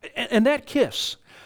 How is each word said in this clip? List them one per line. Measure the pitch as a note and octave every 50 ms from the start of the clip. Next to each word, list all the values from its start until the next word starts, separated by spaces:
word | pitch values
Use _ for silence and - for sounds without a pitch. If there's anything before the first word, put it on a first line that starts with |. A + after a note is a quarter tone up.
| - - -
And, | - A#3+ -
and | - A3 A3+
that | C4 D4 C#4+ -
kiss, | - - D4 B3 C3 - - - - - _ _ _ - - -